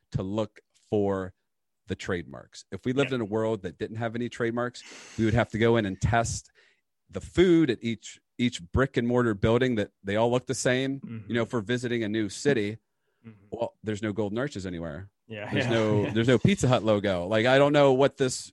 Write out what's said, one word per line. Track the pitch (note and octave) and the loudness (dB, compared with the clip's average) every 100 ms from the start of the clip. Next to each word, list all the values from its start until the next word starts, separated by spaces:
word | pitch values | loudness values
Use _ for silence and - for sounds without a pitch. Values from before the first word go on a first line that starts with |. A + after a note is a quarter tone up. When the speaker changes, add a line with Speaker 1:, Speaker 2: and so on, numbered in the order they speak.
| _ | _
Speaker 1:
to | - | -6
look | F#2+ G#2+ G#2+ _ _ _ - | -4 -4 -6 _ _ _ -4
for | G#2+ G2+ G2 F#2 _ _ _ _ _ - | 0 0 -2 -6 _ _ _ _ _ -10
the | |
trademarks. | F#2+ - F2+ D2 C2 - - - | -10 -6 -6 -6 -16 -18 -20 -16
If | G2 | -10
we | B2+ | -4
lived | C3 C#3 | -2 -2
Speaker 2:
Yeah. | B2+ | -2
Speaker 1:
in | |
a | G2+ | -2
world | A2 A2 A2 | -2 -2 -4
that | F#2 - | -6 -10
didn't | G#2+ A2 | -10 -6
have | A#2 A#2 | -6 -6
any | A#2+ | -8
trademarks, | - A#2 A#2+ B2 - - - - - | -4 -4 -2 -6 -8 -20 -20 -18 -2
we | |
would | A2 | 0
have | A#2 G#2+ | 2 0
to | G#2+ | 2
go | A#2 A#2 | 4 4
in | G2+ | 2
and | G2 | -2
test | - A#2 A2+ - - _ _ _ _ _ _ | 0 0 0 -6 -14 _ _ _ _ _ _
the | F#2+ | -12
food | - - F#3 E3 D3+ | -8 2 6 6 4
at | G#2+ | 0
each, | A#2 A2+ - - _ - | -4 -6 -10 -20 _ -2
each | A#2+ - E2+ | -2 -2 -6
brick | A#2 C3+ C3+ | -2 0 0
and | A#2+ | 0
mortar | B2 A#2+ | 2 2
building | G2+ A2+ A#2+ B2+ A2+ | 2 2 4 2 0
that | G2+ _ | -4 _
they | G2 G#2 | -4 0
all | A#2+ | 2
look | B2 - | 0 -2
the | |
same. | B2 C3 B2+ C3+ C3+ | -4 0 0 -2 -6
You | - | -10
know, | A2 | -14
Speaker 2:
Mm-hmm. | G2 A#2 | -6 -4
Speaker 1:
if | A2+ | -2
we're | B2 | -4
visiting | G2+ B2 A#2+ A#2+ | -2 -4 -2 -4
a | A2 | -2
new | A2 G#2+ | -2 -4
city, | - C#3+ B2 G#2 A2+ _ _ _ _ | -2 0 0 -2 -8 _ _ _ _
Speaker 2:
Mm-hmm. | A#2 G#2 G2+ | -20 -20 -16
Speaker 1:
well, | A#2+ A#2 _ | -8 -8 _
there's | G#2 G#2 | -6 -4
no | A2 | -4
Golden | G2+ G#2 A2 | -2 -4 -2
Arches | C#3+ G#2 F#2 | -6 -6 -8
anywhere. | F2 E2 D2+ G2+ _ _ | -8 -8 -10 -14 _ _
Speaker 2:
Yeah, | G#2+ G#2 | -14 -6
Speaker 1:
There's | B2 | -2
Speaker 2:
yeah. | A#2+ | 0
Speaker 1:
no, | A#2 A2 G#2 G2 | 2 2 2 0
Speaker 2:
<laughs> | |
Speaker 1:
there's | G#2+ A#2 | 0 2
no | A#2+ | 4
Pizza | - G3+ B2+ | 4 2 2
Hut | B2 | 2
logo. | G#2+ G#2 G2+ F2+ F2 | 2 2 2 -2 0
Like, | A2 A#2+ | 0 4
I | C3+ | 6
don't | C#3+ | 6
know | D3 C#3 | 6 6
what | B2+ C#3 - | 6 2 2
this, | C3 - - | -2 -2 -12